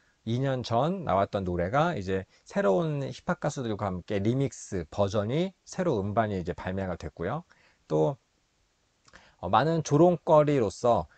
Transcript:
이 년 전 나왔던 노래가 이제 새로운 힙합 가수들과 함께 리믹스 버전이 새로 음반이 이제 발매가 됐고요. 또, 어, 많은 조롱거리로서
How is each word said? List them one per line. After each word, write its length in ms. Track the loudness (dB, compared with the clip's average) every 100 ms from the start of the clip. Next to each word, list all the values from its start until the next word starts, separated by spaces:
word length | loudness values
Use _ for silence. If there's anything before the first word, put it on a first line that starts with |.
| _ _ -6
이 120 | -2
년 220 | -2 -4
전 420 | -2 0 0 -2
나왔던 400 | 0 0 0 -2
노래가 500 | -2 -2 0 0 0 -2
이제 280 | -4 -4 -6 _
새로운 640 | -8 -2 0 2 0 -4 -6
힙합 280 | -8 -6 -4
가수들과 440 | -4 -4 -4 -2 -4
함께 320 | -4 -4 -2
리믹스 680 | 0 0 -2 -4 -8 -8 -6
버전이 600 | -2 0 0 -2 -2 -2 -6 -12
새로 340 | -4 -2 0
음반이 400 | 0 0 0 -2
이제 140 | -4
발매가 420 | -6 -6 -4 -4 -6
됐고요. 480 | -10 -8 -6 -6 -10 _ _ _ -4
또, 280 | 0 0 -2 _ _ _ _ _ _ _ _ _ -20 -20 _
어, 100 | 0
많은 340 | 2 4 2
조롱거리로서 1200 | 2 6 6 4 4 6 6 4 0 0 2 2 0